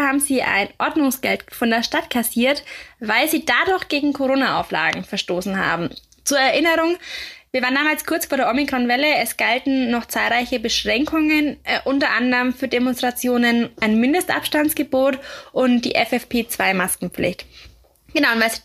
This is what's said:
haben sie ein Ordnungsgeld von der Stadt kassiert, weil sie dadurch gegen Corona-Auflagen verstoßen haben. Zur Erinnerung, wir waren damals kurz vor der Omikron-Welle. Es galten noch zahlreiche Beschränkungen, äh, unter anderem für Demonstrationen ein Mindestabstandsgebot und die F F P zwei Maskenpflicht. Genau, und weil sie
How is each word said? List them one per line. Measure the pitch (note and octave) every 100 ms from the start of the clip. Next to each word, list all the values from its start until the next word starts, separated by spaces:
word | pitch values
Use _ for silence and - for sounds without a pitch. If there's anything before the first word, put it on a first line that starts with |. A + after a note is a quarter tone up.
| C#4
haben | C#4
sie | C#4+ C4
ein | - G3 G3+ -
Ordnungsgeld | C#4+ D#4+ C#4 B3 G#3 G3 -
von | - A#3
der | A3+
Stadt | A#3+ D4+ E4
kassiert, | B3 A3+ - B3 D4 - - - -
weil | G#3+ A3 D#4
sie | D#4 -
dadurch | B3 E4+ F#4 -
gegen | D4 D4
Corona-Auflagen | C4+ C4 C4+ A#3 D#3+ F3 E3 D#3+ E3+ F#3
verstoßen | G3 - F3+ G3 F#3+
haben. | D#3+ E3 E3+ - _ _ -
Zur | C#4
Erinnerung, | C4 B3+ E4 E4 E4 F4 - - - - _
wir | B3+
waren | B3 C4+
damals | D4+ D4+ -
kurz | D#4+ -
vor | C4+
der | G#3+
Omikron-Welle. | B3 C#4+ B3+ A#3+ B3 D4+ C#4
Es | A#3+ -
galten | G#3+ B3 C#4 C4+ B3
noch | A#3+ -
zahlreiche | A3+ G#3+ A#3+ A#3+ B3
Beschränkungen, | A3+ - G3+ A3 D4+ D#4+ D4+ D4+ D4 A#3+
äh, | - B3 -
unter | C#4 C#4
anderem | G#3+ B3 B3 B3+
für | B3 C4
Demonstrationen | B3 B3+ B3 B3 B3 B3 A#3+ A#3+ A#3 A#3 -
ein | A3 A3
Mindestabstandsgebot | B3+ F4 F4+ - - D4+ D4+ D4+ C#4+ C4 C4+ C4 - - -
und | - B3+ A#3+ A#3+
die | -
F | A#3
F | A#3+ -
P | A#3+ A3+
zwei | - F#3+
Maskenpflicht. | F#3+ F#3 - F3+ - - F#3 - - - _ _ _ _ D#4
Genau, | C#4
und | A3+
weil | A3+
sie | A3+